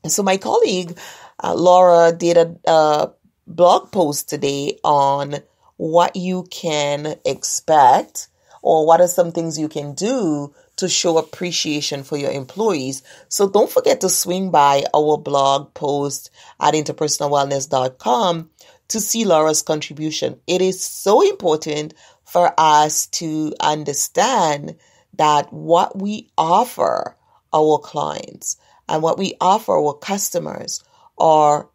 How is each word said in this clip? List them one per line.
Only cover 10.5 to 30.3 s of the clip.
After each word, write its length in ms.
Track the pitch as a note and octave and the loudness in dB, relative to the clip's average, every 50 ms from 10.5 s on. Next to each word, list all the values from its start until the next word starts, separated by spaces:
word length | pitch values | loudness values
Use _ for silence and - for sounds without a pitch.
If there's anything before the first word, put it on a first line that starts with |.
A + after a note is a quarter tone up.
| _ _ _ _ _ | _ _ _ _ _
to 120 | - F#3 F3 | -6 -4 -2
show 300 | - - - F3 D#3+ D#3+ | -2 0 0 2 0 0
appreciation 840 | D#3 - - - F3+ F3 E3 - - D#3+ D3 D3 C#3+ - D3 C#3 | 0 -2 -10 -10 -8 -6 -6 -6 -4 -4 -4 -4 -6 -6 -8 -10
for 140 | C#3 - D#3 | -8 -8 -8
your 160 | D3 C#3 C3+ | -6 -4 -4
employees. 720 | C#3 C#3 C3 B2+ - F#3 A3 A3 F#3 D3 B2+ C3 C3 - _ - - - - _ | -6 -6 -10 -10 -6 -2 -2 0 0 -2 -4 -6 -8 -10 _ -20 -20 -20 -14 _
So 200 | - - G3+ G3 | -2 -2 -2 2
don't 220 | - G3+ A3 - | 2 2 2 2
forget 300 | - - - - C#4 - | 0 0 2 2 0 2
to 80 | - F#3 | 0 -2
swing 420 | - - - F#3 F3+ F#3 F#3+ F#3 | -2 -2 -4 -4 -4 -4 -4 0
by 340 | E3+ D3+ C#3+ C#3+ C#3 C#3 C#3+ - | 2 4 4 4 4 2 0 0
our 240 | - D3+ D3+ D3+ D3+ D3 | 0 0 2 2 0 -2
blog 540 | D3+ C#3+ C#3+ C#3 C#3 C#3 C#3 C#3+ D3 _ _ | -2 -4 -2 0 2 2 0 0 -4 _ _
post 560 | - C#3 C#3+ C#3+ C#3+ C#3+ C#3+ C3+ - - - _ _ - - _ _ | -8 -6 -4 -4 -2 -4 -6 -8 -10 -14 -18 _ _ -20 -20 _ _
at 160 | C#3+ D3 D3+ | 0 0 0
interpersonal 560 | D#3 D3 D#3 D#3 - D#3 D3+ - - D3+ C#3+ | 0 -4 -4 -6 -6 -4 -4 -4 -4 -2 0
wellness 380 | C#3+ C#3+ C#3 C#3 C#3 C#3 C3 - | 0 0 0 -2 -4 -6 -4 -2
dot 300 | C#3 C3 B2+ B2+ B2+ _ | -2 -2 -2 -2 -6 _
com 520 | - G#3+ B3 A#3+ A3 F3+ E3+ E3 E3 _ _ _ - - _ _ _ _ | -2 -2 0 0 0 0 -2 -4 -8 _ _ _ -20 -20 _ _ _ _
to 100 | - A3 | -8 -8
see 260 | G#3 - - A3+ A3+ | -4 -4 -2 -2 2
Laura's 380 | G3 E3 D#3 D#3 D#3 D#3 D3+ | 2 4 4 4 2 0 -2
contribution. 800 | - - D#3+ D#3 D3 - D3 C#3+ D3+ D#3 D3+ - - - C3 _ _ - | -2 -4 -4 -4 -6 -12 -12 -10 -8 -8 -6 -6 -6 -8 -8 _ _ -4
It 140 | F3 F#3 | -2 -2
is 200 | F#3+ F#3 F#3 F3+ | -2 -2 -2 -6
so 380 | - - - - - G3 G#3 C4+ | -10 -12 -12 -6 0 2 4 4
important 720 | G4+ - - - G3+ E3+ D3+ D#3 - D#3+ D3 D3+ D3+ D#3 - _ _ _ _ _ _ | 4 2 0 -2 -2 -2 -2 -2 -4 -8 -8 -8 -8 -10 -14 _ _ _ _ _ _
for 280 | - - F3+ F3 - - - | -4 0 2 2 2 2 2
us 480 | D#3+ D#3 D3+ D3+ D3+ D#3 D#3 - - - | 4 6 6 6 4 4 0 -4 -6 -6
to 440 | - - E3+ D#3+ D#3 D#3 D#3 D3+ - - | -8 -8 -6 -6 -4 -4 -4 -6 -6 -4
understand 1160 | - D3 D3+ D#3 D3+ D3 C#3+ - - - _ D#3+ G3 B3 C4+ A3 F3 D#3 D3 C#3+ D3 D#3 D#3 _ _ _ _ _ _ _ | -4 -4 -2 -4 -6 -8 -6 -6 -8 -4 _ -2 0 0 2 0 0 0 -2 -4 -8 -14 -16 _ _ _ _ _ _ _
that 400 | _ - D#3 D3+ D3 D3 C#3+ - | _ 2 2 4 4 2 0 -4
what 440 | - D3+ D#3 D#3 E3+ F3 F#3 - - | -12 -12 0 2 2 2 2 0 -4
we 340 | F#3+ F#3+ G#3 G#3 G#3+ - _ _ | -8 -6 -6 -8 -8 -12 _ _
offer 800 | - D#3+ D#3+ F3 G3+ B3 A#3+ - - - D#2 A1+ - - - _ _ _ _ _ _ _ _ | -2 0 2 2 2 2 0 -2 -4 -2 -2 -2 -4 -6 -10 _ _ _ _ _ _ _ _
our 260 | - D#3 D#3 D#3 D3+ D3 | 0 2 4 4 2 0
clients 800 | - - - D3+ - D2+ - - - - - - - - - _ _ _ _ _ _ - | -2 -8 -8 -6 -6 -6 -8 -10 -12 -16 -20 -14 -12 -12 -12 _ _ _ _ _ _ -6
and 120 | D#3+ D#3 | -4 -2
what 180 | D#3 E3 - - | 0 -2 -2 -2
we 180 | G3 F#3 - _ | -4 -8 -6 _
offer 360 | - F3+ G3 A3 A3+ - F#3+ | 2 2 2 2 0 0 0
our 180 | D#3+ D3+ D3 C#3 | 0 0 -2 -4
customers 880 | - - - G3 G3+ - - | -6 -8 -8 -6 -6 -6 -6